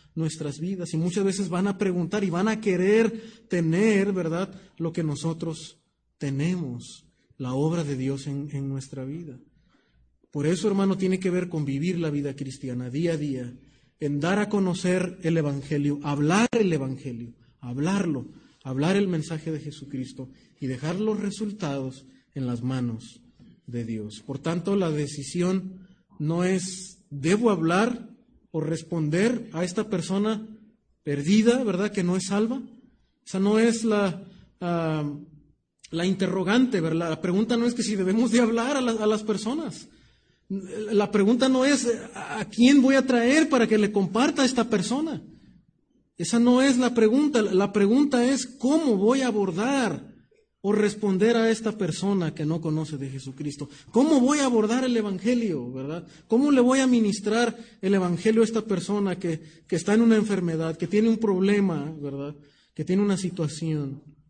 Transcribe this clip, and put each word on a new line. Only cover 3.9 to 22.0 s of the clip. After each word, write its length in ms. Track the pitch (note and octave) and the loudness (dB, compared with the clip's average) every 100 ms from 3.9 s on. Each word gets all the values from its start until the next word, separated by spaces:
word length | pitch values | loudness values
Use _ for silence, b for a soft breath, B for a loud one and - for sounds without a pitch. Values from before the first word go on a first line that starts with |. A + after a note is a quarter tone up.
| G3 G3 | 4 2
¿verdad?, 440 | F#3 E3 E3+ F#3+ B B - | 0 -2 -4 -6 B B -6
lo 120 | E3 | -6
que 120 | E3+ | -2
nosotros 760 | D#3+ C3+ E3 E3 E3 D3+ D3+ - _ _ _ - | -4 -2 -4 -4 -6 -8 -14 -20 _ _ _ -10
tenemos, 880 | C#3+ C#3 E3 F3+ C3+ A#2+ - - _ _ _ - | -6 -2 -2 -2 -4 -8 -12 -20 _ _ _ -10
la 160 | B2+ | -6
obra 320 | C3+ D#3 E3+ | 0 0 0
de 120 | C#3+ C3 | -2 -4
Dios 300 | C3 C3+ C#3 | -4 -4 -6
en, 220 | C#3 C#3+ | -8 -6
en 160 | C#3+ C#3 | -6 -6
nuestra 360 | C3+ C3+ C3+ | -8 -10 -12
vida. 340 | C3 D#3+ E3 B2 _ _ _ _ _ _ _ _ _ | -10 -10 -12 -16 _ _ _ _ _ _ _ _ _
Por 160 | D3 D3+ | -4 0
eso, 220 | F3+ G#3+ | 0 0
hermano, 280 | G3 G3 F#3+ | 2 2 2
tiene 240 | F#3 F#3 | 0 0
que 100 | F#3 | 0
ver 180 | F3+ F3 | -2 -2
con 160 | D#3+ C#3 | -4 -2
vivir 320 | C#3 F3 F3 | -2 -2 0
la 120 | D#3+ | -2
vida 240 | D3 C#3+ | -2 -4
cristiana 540 | C3+ C3+ B2+ B2+ B2 B2 | -6 -10 -10 -8 -6 -6
día 240 | C#3 E3+ | -2 -2
a 40 | D#3+ | -2
día, 360 | D3 C3 B2 - b b b - | -4 -6 -8 -14 b b b -8
en 180 | D3 C#3+ | -4 -2
dar 200 | E3 G3+ | 0 0
a 100 | G#3 | 0
conocer 680 | G#3 F#3+ E3+ F3+ F3+ F3+ - | 0 0 0 0 0 -2 -4
el 140 | E3 E3 | -2 0
evangelio, 640 | D3 C#3 C3 D3 C#3+ C#3+ | 0 -4 -4 -2 0 -2
hablar 460 | C#3+ C#3+ D3 G3 A#3+ | -4 0 2 2 2
el 200 | A#3 F#3+ | 2 2
evangelio, 640 | D#3 C3 C3 C3 A#2 A#2+ - b b B2 | 2 -4 -8 -10 -12 -14 -18 b b -10
hablarlo, 580 | B2 E3 G3 F3+ C3 A#2+ B B B | -4 -2 0 0 -4 -6 B B B
hablar 320 | C3+ C3 D#3+ G3 | -8 -2 0 2
el 120 | G3 | 2
mensaje 440 | E3 D3 D#3 E3 | -2 -4 -8 -6
de 80 | D3+ | -8
Jesucristo 680 | D3 - C3+ C3 B2+ - C3 B B - | -8 -14 -12 -10 -10 -12 -16 B B -10
y 60 | C3+ | -8
dejar 340 | B2 D3+ F#3 | -6 -4 -4
los 200 | G#3+ G#3 | -2 -2
resultados 840 | G3 - G#3+ G3+ D#3 C#3 C3 - | -4 -6 -8 -6 -6 -4 -6 -10